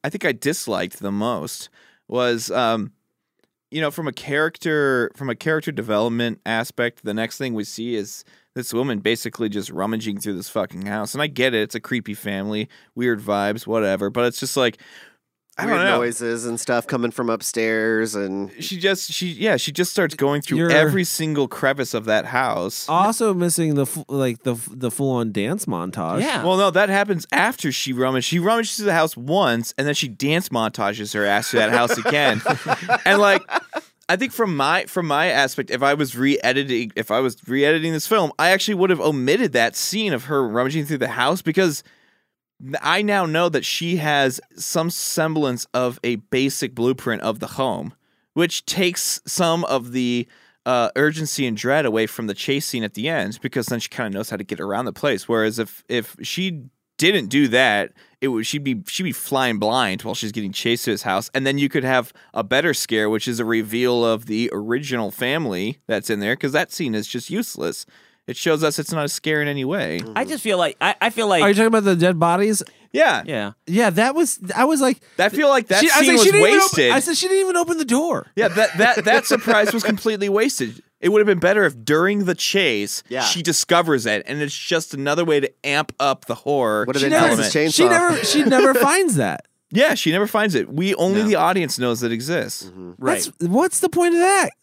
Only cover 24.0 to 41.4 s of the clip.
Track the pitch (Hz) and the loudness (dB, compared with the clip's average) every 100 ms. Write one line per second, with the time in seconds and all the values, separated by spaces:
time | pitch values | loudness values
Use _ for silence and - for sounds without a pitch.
24 | - 139 127 117 127 117 - 127 123 - | -6 -2 -2 -2 -4 -6 -8 -6 -6 -2
25 | 135 127 113 104 104 202 - 90 90 - | -2 0 -2 -2 -2 -4 -4 -4 -4 -4
26 | 82 98 269 233 165 185 202 175 202 196 | -2 -2 0 0 0 2 4 2 2 2
27 | 202 180 - - 202 254 156 127 - 123 | 0 -2 0 0 0 0 -4 -4 -4 -2
28 | 131 131 120 175 180 233 220 - 208 165 | 0 0 0 0 0 0 -2 -2 0 2
29 | 160 - 127 185 160 117 113 - 143 143 | 0 -2 -2 2 2 0 -4 -4 -2 -2
30 | 135 98 139 160 185 123 110 - 101 104 | -4 -4 0 0 -2 -2 -2 -2 -4 -4
31 | 104 107 101 101 110 117 107 120 120 120 | -6 -2 2 2 2 2 4 4 2 0
32 | 110 147 139 110 214 247 240 247 180 247 | 0 2 2 2 0 -2 -2 -4 0 0
33 | - - 202 196 - 339 - 294 - _ | 4 4 4 2 0 -6 -6 -14 -14 _
34 | - 185 254 - 214 147 139 180 - 185 | -4 -2 -2 -2 -2 0 2 0 -2 -6
35 | 165 143 170 135 135 - 127 123 139 147 | 0 0 2 2 0 -2 -6 0 2 2
36 | 135 120 135 143 120 131 139 120 117 - | -2 0 0 2 2 0 0 -2 -4 -8
37 | 113 110 131 - - 131 143 160 160 160 | -2 0 0 -4 -6 0 2 2 0 -4
38 | - 220 156 - 165 185 214 196 185 165 | 0 0 0 0 2 2 0 0 0 2
39 | 156 147 127 196 214 123 117 - - 202 | 0 0 0 2 2 2 0 -2 -6 -4
40 | 214 131 131 147 120 113 127 160 143 147 | -2 -4 -2 -2 0 0 -2 -2 -4 -4
41 | 113 110 131 180 | -4 0 0 0